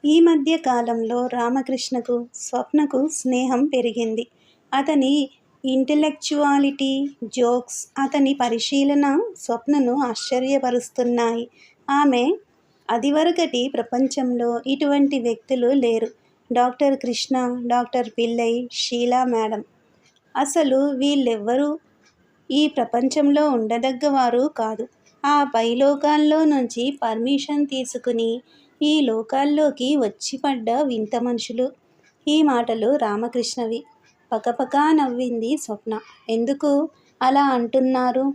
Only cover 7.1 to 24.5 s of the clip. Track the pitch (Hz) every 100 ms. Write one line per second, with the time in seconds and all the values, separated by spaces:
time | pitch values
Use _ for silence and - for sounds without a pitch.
7.1 | - 220 254 240 247 240 - - - 269
8.1 | 294 269 277 240 226 - 277 277 285 285
9.1 | 285 453 - - 233 - 294 247 269 254
10.1 | 220 - 254 262 277 254 240 - - 240
11.1 | 240 233 233 240 _ _ _ - 277 285
12.1 | 247 247 415 _ _ _ _ - 233 269
13.1 | 302 330 349 320 240 254 277 226 247 262
14.1 | 277 254 240 240 233 247 277 294 285 277
15.1 | 277 233 226 _ 262 240 277 240 226 220
16.1 | - _ _ _ 240 247 247 285 269 247
17.1 | 233 - 254 247 247 240 240 240 247 240
18.1 | - 233 233 233 233 247 - - 240 240
19.1 | 247 254 226 220 214 - _ _ _ _
20.1 | _ _ - - 339 294 262 285 269 277
21.1 | 285 247 226 208 247 294 311 _ _ _
22.1 | _ _ _ _ 269 294 294 233 240 254
23.1 | 302 285 285 302 247 220 233 262 254 294
24.1 | 277 247 240 285